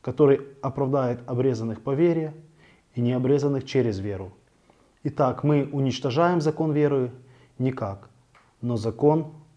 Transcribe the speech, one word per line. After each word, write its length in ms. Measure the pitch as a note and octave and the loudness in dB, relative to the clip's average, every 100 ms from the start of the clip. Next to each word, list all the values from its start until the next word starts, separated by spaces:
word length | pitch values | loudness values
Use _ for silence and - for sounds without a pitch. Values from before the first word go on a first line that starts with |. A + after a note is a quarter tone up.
который 420 | - B2 D3 C3+ - - | -8 4 6 6 0 -8
оправдает 560 | - B2+ C3+ C#3 B2 B2 - | -8 -4 0 0 0 -4 -6
обрезанных 560 | B2 C3 A2+ A2+ G#2+ | -2 0 0 -4 -6
по 80 | - | -4
вере 400 | C#3 E3+ E3 D#3 D3+ - _ - _ _ - | 2 2 2 -4 -10 -20 _ -20 _ _ -2
и 40 | |
необрезанных 680 | A#2+ B2+ C3 C#3+ C#3+ C#3 C3 | 0 0 2 2 2 -2 -2
через 320 | C3+ A#2+ G2 | 0 0 -2
веру. 320 | G2+ F#2+ F#2+ - _ _ _ _ _ _ | -6 -8 -10 -16 _ _ _ _ _ _
Итак, 400 | D3 - C3+ B2 | -8 0 0 2
мы 260 | C#3+ D3 C#3 | 2 2 0
уничтожаем 680 | C#3+ C3+ A#2+ C3+ B2 E3+ F3 | -2 -2 -2 -2 2 2 2
закон 300 | D3+ D3+ D#3+ | 0 -2 -2
верою? 400 | D3 D3 C#3 B2 - - - _ _ | 2 2 2 -2 -6 -20 -20 _ _
Никак, 500 | B2+ C3 G#2 G2+ - _ _ _ _ _ | -4 -2 -8 -8 -16 _ _ _ _ _
но 160 | A#2+ A#2+ | -4 -2
закон 560 | A2+ A2 D3 D#3 D#3 - - | -4 2 2 2 -2 -12 -20